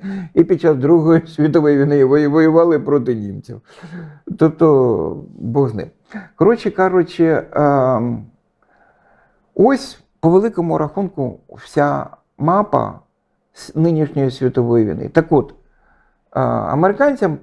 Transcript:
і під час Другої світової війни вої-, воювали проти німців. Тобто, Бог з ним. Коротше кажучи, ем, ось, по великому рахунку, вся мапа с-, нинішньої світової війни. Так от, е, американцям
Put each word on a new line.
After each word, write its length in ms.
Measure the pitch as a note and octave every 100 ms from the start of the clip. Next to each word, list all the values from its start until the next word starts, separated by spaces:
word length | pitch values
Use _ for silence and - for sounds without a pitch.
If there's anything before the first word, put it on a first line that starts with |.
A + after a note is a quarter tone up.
| F#3+ G3 E3+
і 100 | -
під 160 | E3+ F3+
час 160 | E3+ C#3+
Другої 500 | C#3 E3+ D#3+ D#3+ E3
світової 520 | - D3+ D#3+ D3 C#3+
війни 260 | C#3+ C#3+
вої-, 240 | C3 C#3+ D3
воювали 500 | D3+ D#3+ D#3+ E3+ D#3
проти 360 | A2 C#3+ A#2+
німців. 460 | A2+ G2+ G2 - A2 _ - E3+ F3 D#3+ D3 - -
Тобто, 880 | E3 D#3 D#3+ C#3 B2+ G#2+ D#2+ E2 - -
Бог 300 | F#2+ A#2+ C3+
з 60 |
ним. 120 | G#2+ - _ _ G#3+ F#3 -
Коротше 340 | F4+ A#4+ G#3
кажучи, 720 | F#3+ F#3 F#3 E3+ - E3 D3+ -
ем, 720 | - D3 C#3+ B2+ B2 A#2+ A#2 G#2+ _ _ _ _ _ _ _ _ _ _ _ _
ось, 440 | - G#3 C4+ - - _ _
по 100 | D#3+
великому 480 | F3+ A3 A3 E3+ D#3
рахунку, 600 | D3+ - G3 - B2+ - _ -
вся 500 | - - C#3+ C#3+ - - _ -
мапа 640 | D3 F#3+ G#3 C3+ - - _ _ _ _ _
с-, 180 | - - D3+
нинішньої 500 | E3 D#3+ D3 D3 C3+
світової 540 | B2+ C3 - A#2+ A#2
війни. 240 | G#2+ E2+ -
Так 180 | - D#3+
от, 200 | D3+ -
е, 880 | - _ _ _ _ _ _ _ -
американцям 960 | B2+ A#2 G2 C#3 F#3 G3+ C#4+ C4+ F#3+ D3+